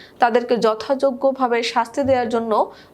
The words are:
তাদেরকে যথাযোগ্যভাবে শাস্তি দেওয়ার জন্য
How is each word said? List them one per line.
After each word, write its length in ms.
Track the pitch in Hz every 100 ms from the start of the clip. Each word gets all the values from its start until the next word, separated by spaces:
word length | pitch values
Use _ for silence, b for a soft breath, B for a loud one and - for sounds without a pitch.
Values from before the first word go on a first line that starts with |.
| B -
তাদেরকে 380 | 240 233 240 233
যথাযোগ্যভাবে 1040 | 220 220 - 262 269 247 269 262 254 233
শাস্তি 400 | 233 247 233 285
দেওয়ার 260 | 262 254 240
জন্য 420 | 233 233 214 - B B